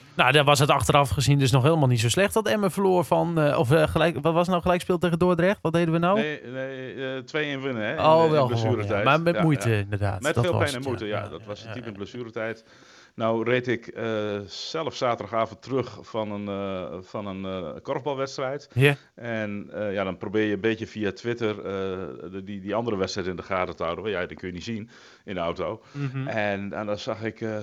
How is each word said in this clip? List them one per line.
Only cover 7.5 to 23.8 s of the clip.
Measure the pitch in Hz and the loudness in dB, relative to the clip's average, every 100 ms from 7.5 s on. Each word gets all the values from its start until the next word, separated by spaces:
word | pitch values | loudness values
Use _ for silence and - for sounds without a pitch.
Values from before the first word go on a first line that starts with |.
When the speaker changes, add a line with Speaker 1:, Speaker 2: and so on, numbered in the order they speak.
| 139 | -4
Speaker 2:
winnen, | 135 117 | -4 -2
hè, | 107 | -2
in, | 156 | 2
Speaker 1:
Oh, | 151 160 | 6 6
Speaker 2:
eh, | 165 | 6
in | |
Speaker 1:
wel | 151 127 | 4 2
gewonnen, | |
Speaker 2:
blessuretijd. | 117 113 113 104 101 | 2 2 0 0 2
Speaker 1:
ja. | 113 | 4
Maar | 156 | 4
met | 165 175 | 4 2
Speaker 2:
Ja, | |
Speaker 1:
moeite, | 160 135 101 | 2 2 2
Speaker 2:
ja. | 107 | 0
Speaker 1:
inderdaad. | 101 104 101 101 | 0 -2 -2 0
Speaker 2:
Met | 143 - | 0 2
Speaker 1:
Dat | |
Speaker 2:
veel | 175 | 2
Speaker 1:
was | - | 2
Speaker 2:
pijn | 147 | 0
en | 127 | -2
Speaker 1:
het, | 135 | -4
Speaker 2:
moeite, | 117 107 | -4 -4
Speaker 1:
ja. | 104 | -4
Speaker 2:
ja. | |
Speaker 1:
Ja, | 98 | -6
Speaker 2:
Dat | 80 104 | -10 -12
was | 104 | -12
Speaker 1:
ja, | 113 | -12
Speaker 2:
het | |
type | 107 113 | -12 -12
Speaker 1:
ja. | |
Speaker 2:
blessuretijd. | 98 98 123 113 113 113 113 - - - - - - | -10 -12 -10 -10 -6 -6 -8 -14 -20 -20 -20 -18 -2
Nou | 113 113 | 0 0
reed | 110 123 123 | 2 0 2
ik, | 113 - | -2 -4
eh, | - 113 110 107 101 101 | -8 -4 -2 -2 -6 -8
zelf | - - 160 147 - | -12 -8 -6 -6 -2
zaterdagavond | 127 113 101 113 110 107 | -2 -2 -2 -2 -2 -6
terug | - 131 120 101 | -4 -4 -4 -10
van | - 113 107 | -8 -6 -6
een, | 104 101 | -6 -6
eh, | 98 98 92 85 90 | -6 -6 -6 -8 -10
van | 92 113 101 | -10 -10 -8
een, | 95 95 | -8 -8
eh, | 92 82 - | -8 -8 -10
korfbalwedstrijd. | - 139 135 135 135 143 131 147 - | -8 -6 -6 -6 -6 -6 -6 -8 -6
Speaker 1:
Ja. | 123 143 143 _ - | 2 2 2 _ -14
Speaker 2:
En, | 117 113 107 101 73 | -8 -6 -6 -8 -10
eh, | 82 104 | -8 -4
ja, | 98 | -2
dan | 95 90 | -4 -6
probeer | 104 107 107 | -4 0 0
je | |
een | 101 | 0
beetje | 110 110 107 | -2 -2 -6
via | 107 104 | -4 -4
Twitter, | 95 120 117 110 101 | -4 -6 -4 -4 -4
eh, | - 98 95 92 85 64 85 | -6 -6 -6 -6 -8 -10 -12
de, | 95 | -12
die, | 95 101 | -10 -10
die | 95 104 | -4 -4
andere | 120 101 | -2 -2
wedstrijd | 92 104 92 | -2 -2 -6
in | 92 | -6
de | |
gaten | - 95 90 | -4 -2 -2
te | 85 | -4